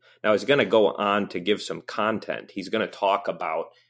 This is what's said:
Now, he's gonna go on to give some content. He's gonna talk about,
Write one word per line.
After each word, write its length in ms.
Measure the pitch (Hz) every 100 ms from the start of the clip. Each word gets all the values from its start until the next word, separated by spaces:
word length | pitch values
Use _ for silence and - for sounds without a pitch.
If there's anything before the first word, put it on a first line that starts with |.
| _ _
Now, 100 | 104
he's 120 | 107
gonna 200 | 104 143
go 280 | 104 113 101
on 360 | - 101 101 98
to 100 | 95
give 200 | 87 101
some 220 | - 82
content. 680 | - - 107 107 - 64 -
He's 160 | - 92
gonna 180 | 110 92
talk 400 | - 101 98 -
about, 440 | 85 85 80 85 _ _